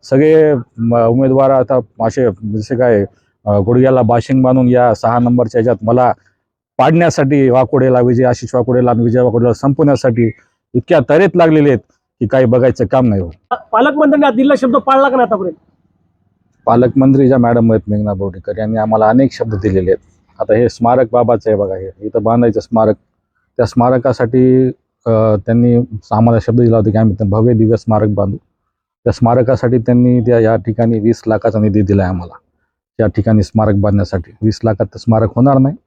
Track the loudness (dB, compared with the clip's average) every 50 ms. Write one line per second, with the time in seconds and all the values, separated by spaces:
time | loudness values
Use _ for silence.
0 | _ -2 0 2 2 4 4 4 4 2 0 -2 -4 _ _ -6 -4 0 0 2
1 | 2 2 2 0 0 0 2 2 2 2 2 0 0 0 -2 -4 -4 _ _ -6
2 | -4 -4 -2 -2 -2 -2 -2 -4 -10 -8 -8 -8 -6 -6 -4 -2 0 0 2 0
3 | -2 -4 _ _ _ _ _ _ _ -2 -2 0 0 0 2 2 2 2 2 2
4 | 2 2 0 -2 -2 -2 -2 0 2 2 2 2 2 2 2 2 2 2 0 0
5 | 0 0 0 2 0 0 0 0 -2 -2 -2 -2 0 0 -2 -2 -2 -2 0 2
6 | 2 0 -2 _ _ _ _ _ _ _ _ _ _ _ _ 0 0 2 2 2
7 | 0 0 0 0 -2 0 2 2 2 2 2 2 0 0 0 0 2 2 2 2
8 | 2 2 2 2 0 0 0 -2 -6 -4 -4 -4 -2 0 0 0 2 0 0 0
9 | 0 0 0 0 0 0 0 0 0 0 0 0 -2 -2 0 0 0 0 0 0
10 | 0 -2 0 0 -2 -2 -2 _ _ _ _ _ _ _ -6 -6 -2 0 0 0
11 | 2 2 2 2 2 2 2 2 2 4 4 2 2 2 0 0 -4 _ _ _
12 | _ _ _ _ -6 -2 0 0 2 2 2 2 2 0 0 -2 -4 -2 0 0
13 | 0 0 0 -2 -4 -8 -12 _ _ _ -10 -10 -8 _ -2 0 0 0 0 0
14 | 0 2 2 2 0 0 0 0 0 0 0 0 0 0 -2 -2 0 2 2 2
15 | 2 0 0 0 0 0 -2 -4 -4 -8 -10 _ _ _ _ _ _ _ _ _
16 | _ _ _ _ _ _ _ _ _ _ _ _ _ 0 2 2 2 2 2 2
17 | 2 4 4 4 4 2 2 2 2 2 2 2 2 2 0 0 0 -2 -4 -4
18 | -2 -4 -6 -6 -6 -8 -8 -10 -12 -10 -8 -8 -6 -4 -4 -4 -2 -2 0 2
19 | 2 2 2 2 2 0 -2 -6 -8 -6 -6 -4 -4 -2 -2 0 0 0 -2 -4
20 | _ _ _ _ _ _ _ -10 -4 -2 0 0 0 0 -2 -2 0 0 2 2
21 | 0 0 0 -2 0 0 -2 -2 0 -2 -2 -2 -2 -4 -6 -10 -10 -14 -16 _
22 | -14 -6 -6 -4 -2 0 0 2 0 0 0 -2 -6 _ -2 0 0 0 -2 _
23 | _ _ _ _ _ _ _ _ _ _ _ -4 -4 -2 0 0 0 2 0 0
24 | 0 -2 -2 -2 -4 -2 0 0 2 2 2 2 0 -2 -4 _ _ _ _ _
25 | _ -2 0 0 2 0 0 -2 -2 -2 0 0 2 2 2 0 -2 -4 -10 -16
26 | _ -4 -2 0 2 2 2 0 0 0 0 2 2 2 2 2 0 0 0 0
27 | 0 0 0 -2 -4 -2 0 0 0 0 2 2 2 0 0 -2 -2 -2 -2 0
28 | 0 -2 -2 -2 -4 -4 -6 -10 _ _ _ _ _ _ _ _ _ _ _ _
29 | _ -6 -2 0 0 0 2 2 0 0 -2 -2 -2 -2 -2 -2 0 0 0 2
30 | 2 2 2 0 0 0 0 2 2 2 0 -2 -4 -6 -4 -2 -2 -2 -2 0
31 | 0 -2 -2 -2 -2 -4 -4 -2 -2 -2 -2 0 -2 0 0 0 0 2 0 0
32 | 0 -2 -4 -6 -8 -12 -20 -20 _ _ _ _ _ _ _ _ _ _ _ -4
33 | -4 -2 -2 -2 -2 0 2 0 0 0 _ -2 0 0 0 0 0 0 0 0
34 | -2 -2 -6 -8 -8 -10 -14 _ -4 -4 -4 -2 -4 -4 -2 -2 -6 -8 _ -10
35 | -2 0 0 0 0 -2 0 0 0 2 2 2 0 -2 -2 -8 _